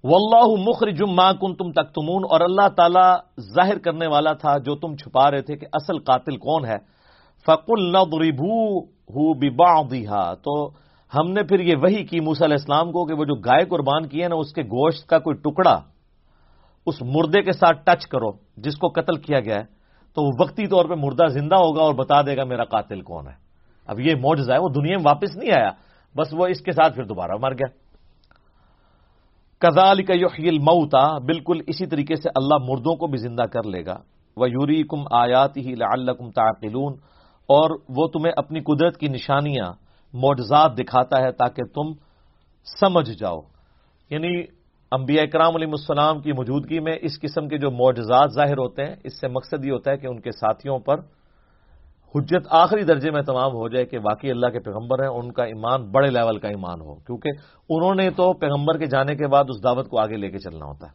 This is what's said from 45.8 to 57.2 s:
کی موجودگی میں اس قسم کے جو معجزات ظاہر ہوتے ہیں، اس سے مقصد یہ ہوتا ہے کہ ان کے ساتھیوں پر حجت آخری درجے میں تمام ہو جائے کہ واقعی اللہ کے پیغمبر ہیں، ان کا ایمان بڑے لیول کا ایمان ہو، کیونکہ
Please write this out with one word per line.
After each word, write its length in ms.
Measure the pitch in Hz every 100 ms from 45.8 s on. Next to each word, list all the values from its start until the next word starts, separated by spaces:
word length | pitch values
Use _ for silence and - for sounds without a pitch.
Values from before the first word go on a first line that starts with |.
| - 147 151 156
کی 100 | 147
موجودگی 480 | 135 123 139 143 160
میں 160 | 160 160
اس 180 | - 143
قسم 260 | 151 151 151
کے 100 | 151
جو 140 | 139
معجزات 580 | 123 127 120 110 123 143 110
ظاہر 220 | 143 139
ہوتے 280 | 127 - 139
ہیں، 100 | -
اس 160 | - -
سے 80 | 131
مقصد 380 | 127 - 151 135
یہ 60 |
ہوتا 200 | 127 -
ہے 60 | 139
کہ 100 | 135
ان 140 | 120
کے 100 | 120
ساتھیوں 480 | 110 110 110 139 131
پر 200 | - 151 180 _ _ _ _ _ _ _ _ _ _ 147
حجت 320 | 143 175 -
آخری 340 | 165 170 214
درجے 280 | 175 151 147
میں 100 | 147
تمام 300 | 147 127 135
ہو 160 | 120 113
جائے 180 | 123 123
کہ 120 | 123
واقعی 320 | 104 107 139
اللہ 160 | 123 123
کے 120 | 120
پیغمبر 400 | - 104 117 127
ہیں، 100 | 135
ان 220 | 120 120
کا 120 | 117
ایمان 480 | 120 110 113 131 110
بڑے 180 | 117 139
لیول 300 | 123 117 107
کا 80 | 104
ایمان 340 | 104 90 87
ہو، 140 | 76 73
کیونکہ 340 | 73 120